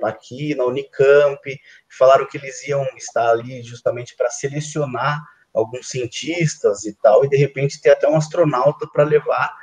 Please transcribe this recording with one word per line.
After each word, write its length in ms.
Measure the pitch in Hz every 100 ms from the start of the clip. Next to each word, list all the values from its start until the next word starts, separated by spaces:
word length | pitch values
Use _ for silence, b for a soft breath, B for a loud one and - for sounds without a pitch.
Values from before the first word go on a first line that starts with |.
aqui 520 | 110 - - 123 147 143
na 80 | 127
Unicamp, 720 | 131 135 - 143 143 143 139 - 135 b b _
falaram 360 | - 131 139 139
que 120 | 143
eles 280 | 135 127 143
iam 160 | 139 131 -
estar 340 | - 117 117
ali 320 | 117 120 131
justamente 520 | 117 120 - 117 123 -
pra 140 | 123
selecionar 920 | - 139 143 151 156 143 120 135 147 B B _
alguns 360 | 110 113 123 -
cientistas 960 | 131 120 - 135 175 156 - - - -
e 80 |
tal, 320 | - 110 123 139
e 40 |
de 60 | 139
repente 460 | 143 - 143 -
ter 80 | 151
até 180 | 143 143
um 80 | 156
astronauta 720 | 156 - 160 123 139 147 151
pra 160 | 147
levar 500 | 147 151 120 120 135 B